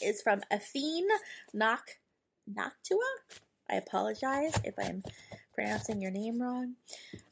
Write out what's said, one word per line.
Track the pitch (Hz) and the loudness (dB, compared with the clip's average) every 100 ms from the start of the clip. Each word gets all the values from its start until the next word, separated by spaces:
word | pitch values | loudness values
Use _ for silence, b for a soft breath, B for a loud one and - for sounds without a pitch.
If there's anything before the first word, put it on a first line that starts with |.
is | - - | 0 2
from | 226 202 - | 4 2 2
Athene | 202 - 269 302 330 392 415 B B B | -2 0 -2 0 2 4 4 B B B
Noc-, | 208 220 247 - - _ _ _ _ - | 2 2 2 -2 -18 _ _ _ _ -10
Noctua. | 202 269 - - 392 508 523 - - - _ - | -4 -4 -4 2 4 4 -2 -8 -20 -20 _ -4
I | 190 | -2
apologize | - 190 214 220 262 277 311 - | 0 0 0 0 0 2 2 0
if | - 202 | -2 -2
I'm | 196 190 - B B B B | -4 -4 -8 B B B B
pronouncing | - 208 214 - 208 | -4 -2 0 -2 -2
your | 190 | -2
name | 196 220 233 | -2 -2 -2
wrong. | 247 247 254 254 B B B B B | -2 -2 -4 -8 B B B B B